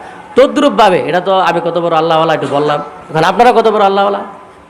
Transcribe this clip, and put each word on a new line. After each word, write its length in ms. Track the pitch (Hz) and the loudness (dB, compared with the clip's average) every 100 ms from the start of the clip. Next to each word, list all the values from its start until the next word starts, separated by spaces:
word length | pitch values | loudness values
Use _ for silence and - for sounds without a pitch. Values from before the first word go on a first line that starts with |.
| - - - - | -14 -20 -4 0
তদ্রূপভাবে, 640 | 277 220 285 208 214 170 | 2 2 0 2 2 2
এটা 200 | 123 170 | 0 -2
তো 200 | 180 190 | 0 0
আমি 220 | 170 170 165 | 0 -2 -2
কত 120 | 170 | -2
বড় 200 | 170 160 | -2 0
আল্লাহওয়ালা 360 | 165 160 165 | 0 0 0
একটু 140 | 151 139 | -2 -2
বললাম, 320 | 143 151 147 - - - | -2 -2 -2 -6 -16 -8
এখন 140 | 156 | -2
আপনারা 280 | 165 190 240 | 0 2 4
কত 160 | 220 220 | 4 2
বড় 180 | 208 196 | 2 0
আল্লাহওয়ালা? 520 | 196 202 202 - - - - - | 0 -2 -4 -10 -18 -20 -20 -20